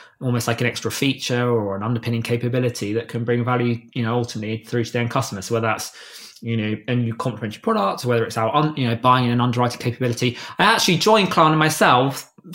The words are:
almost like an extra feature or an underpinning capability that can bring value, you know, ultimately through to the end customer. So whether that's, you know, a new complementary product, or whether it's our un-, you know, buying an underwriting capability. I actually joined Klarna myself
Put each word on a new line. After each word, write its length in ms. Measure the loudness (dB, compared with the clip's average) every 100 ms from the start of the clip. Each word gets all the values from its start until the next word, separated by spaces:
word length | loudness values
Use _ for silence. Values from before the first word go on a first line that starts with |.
| -20 -8
almost 280 | -4 -2 0
like 140 | 0
an 60 | -2
extra 240 | -2 -6
feature 560 | -2 -2 -2 -2 0 0
or 280 | 0 -2 -4
an 80 |
underpinning 400 | -2 -2 -2 -4
capability 680 | -2 -2 -2 0 -2 -2 -4
that 140 | -4 -4
can 160 | -4
bring 220 | -2 0 0
value, 340 | 0 0 -2 -6
you 80 | -4
know, 140 | -2 0
ultimately 480 | -2 -6 -6 -6
through 200 | -4 -2 -2
to 80 |
the 60 | -2
end 120 | -2
customer. 320 | -2 -4 -6
So 100 | -4
whether 140 | 0 0
that's, 240 | -2 -6 -14 -20 -20 -20 -12
you 160 | -4 -2
know, 180 | -2 -4 -2
a 80 | -2
new 180 | -2 -2
complementary 460 | -6 -6 -8 -4
product, 420 | -2 0 0 -2
or 40 | 0
whether 180 | 0 0
it's 120 | -2
our 160 | 0 2
un-, 200 | 0 0
you 120 | -2
know, 80 | 2
buying 340 | 4 4 4
an 100 | 2
underwriting 400 | 2 2 0 -2
capability. 580 | -6 -2 -2 0 -2 -2 -6 2
I 60 |
actually 340 | 2 4 2 4
joined 320 | 4 4 4
Klarna 260 | 4 6 6
myself 800 | 2 4 6 6 4 -2 -10 _ -16